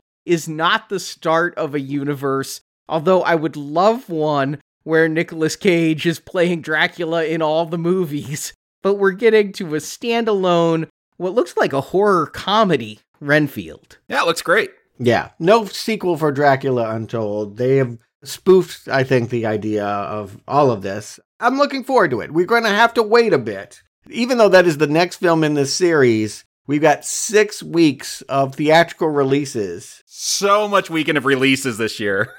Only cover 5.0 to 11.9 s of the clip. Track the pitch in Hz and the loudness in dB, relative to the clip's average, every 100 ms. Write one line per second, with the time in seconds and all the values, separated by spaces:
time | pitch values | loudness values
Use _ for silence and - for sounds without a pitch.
5 | 165 156 170 165 156 - 202 170 165 156 | 2 0 -4 -2 -4 0 2 2 2 0
6 | 170 160 - 185 170 175 147 156 175 - | -2 -4 -6 -2 0 -2 -4 -2 -2 -4
7 | 165 165 160 165 156 156 165 170 170 185 | -4 -2 -2 -2 0 0 -2 -4 -2 -2
8 | 170 147 135 151 - - _ _ 190 202 | -2 -6 -8 -10 -12 -16 _ _ -2 2
9 | 196 190 233 214 202 196 175 151 - - | 0 2 4 4 2 -4 -6 -6 -6 -8
10 | 240 233 226 202 185 170 170 160 156 _ | -4 -2 0 0 2 2 2 0 -4 _
11 | _ - 180 214 359 - 202 139 - | _ -10 -4 -2 -2 0 0 -2 -2